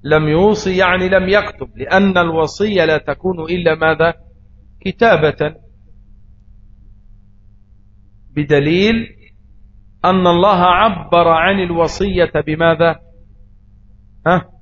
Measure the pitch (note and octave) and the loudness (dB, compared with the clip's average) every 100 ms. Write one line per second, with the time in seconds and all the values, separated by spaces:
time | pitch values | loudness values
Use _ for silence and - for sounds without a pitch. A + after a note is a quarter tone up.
0 | C#3 D#3 D#3 D#3 G#3 G#3 F#3 F#3 F#3 F3+ | 0 0 2 2 2 0 -2 0 0 0
1 | F#3 F#3+ F#3 G3+ G3 - C3 A#2 C3 F#3 | 0 0 2 -2 -2 -14 -16 -12 -2 2
2 | G3 F#3 E3+ D#3+ D#3 - G#3 G3 D#3+ D3+ | 2 2 0 -2 -4 -4 -2 0 0 -2
3 | - C#3 F#3 F3 D#3+ F3+ E3+ D#3 D#3+ D#3+ | -4 -6 -6 -6 -6 -2 -2 0 0 0
4 | E3 - - - - - - - F#3+ - | -2 -2 -20 -20 -20 -20 -20 -12 -10 0
5 | A#3 E3+ D3+ - D3+ D#3 - - - - | 2 2 0 -2 -8 -8 -20 -20 -20 -20
6 | - - - - - - - - - - | -20 -20 -20 -20 -20 -20 -20 -20 -20 -20
7 | - - - - - - _ - _ _ | -20 -20 -20 -20 -20 -20 _ -20 _ _
8 | - - - C#3+ D3 D3 C#3+ F3 G#3 A3+ | -20 -20 -12 -8 0 2 2 2 0 0
9 | A#3 - - - - - - - - - | -6 -18 -20 -20 -20 -20 -20 -20 -20 -4
10 | F3 F#3 F3+ E3+ G3 F#3 F3+ F3+ A3 F3 | 0 2 2 2 2 2 2 2 0 -2
11 | D3 F3 E3+ E3 F3 G3 F3+ E3+ D#3+ - | -2 2 2 2 0 -2 -2 -2 -4 -2
12 | G3 F3+ E3 D3+ D3+ D#3 E3 D#3+ E3+ D#3 | -4 0 0 -2 -4 0 0 2 0 -2
13 | - - - - - - - - - - | -14 -20 -20 -20 -20 -20 -20 -20 -20 -20
14 | - - D#3+ F3+ - - | -20 -6 -2 -2 -2 -20